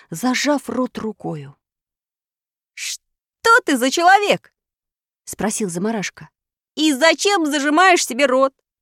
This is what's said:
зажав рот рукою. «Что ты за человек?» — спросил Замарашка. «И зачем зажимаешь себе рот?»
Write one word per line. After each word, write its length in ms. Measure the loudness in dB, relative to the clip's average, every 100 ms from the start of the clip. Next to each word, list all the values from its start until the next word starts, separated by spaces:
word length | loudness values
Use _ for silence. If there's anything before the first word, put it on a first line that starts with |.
| -16
зажав 580 | -6 -4 -2 -2 -2 -4
рот 280 | -6 -6 -6
рукою. 600 | -10 -10 -10 -12 -14 -20 _ _ _ _ _ _ _ _ _ _ _
«Что 840 | -14 -12 -12 _ _ _ _ 2 2 2
ты 100 | 0
за 120 | 0
человек?» — 640 | 2 4 4 2 -2 _ _ _ _ _ _ _ _ -18
спросил 440 | -6 -6 -4 -6
Замарашка. 600 | -4 -4 -4 -8 -12 -20 _ _ _ _ -2
«И 180 | 0
зачем 540 | 2 2 2 0 0 0
зажимаешь 580 | -2 0 4 4 4 0
себе 220 | 0 0
рот?» 260 | 2 0 _ _ _